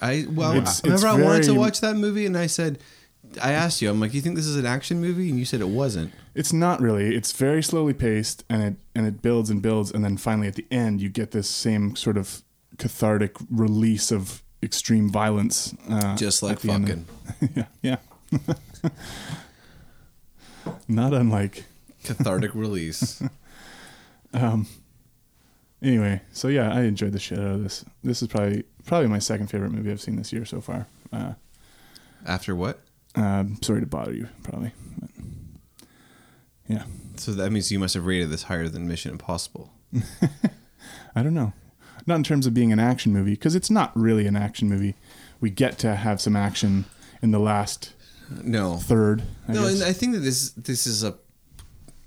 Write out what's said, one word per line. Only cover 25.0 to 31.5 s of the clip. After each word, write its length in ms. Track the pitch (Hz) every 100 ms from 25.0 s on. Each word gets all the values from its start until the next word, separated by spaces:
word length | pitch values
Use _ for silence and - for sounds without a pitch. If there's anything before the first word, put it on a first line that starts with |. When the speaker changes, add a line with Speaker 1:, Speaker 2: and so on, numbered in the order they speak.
| _ _ _ _ _ _ _ -
Speaker 2:
anyway, 400 | 131 120 104 98 -
so 160 | - 131
yeah, 240 | 139 107
I 100 | 123
enjoyed 300 | 117 101 104
the 60 | 98
shit 200 | - 92
out 80 | 101
of 160 | 98
this. 220 | 98 - - _
This 180 | 127 120
is 60 | 113
probably, 360 | 110 104 104 - -
probably 240 | - 170 123
my 100 | 104
second 300 | - 104 101
favorite 220 | 104 98
movie 180 | 107 104
I've 100 | 104
seen 160 | - 110
this 160 | 107
year 120 | 113
so 160 | 113 -
far. 260 | - 95 104 - -
Uh, 200 | 110 95 - -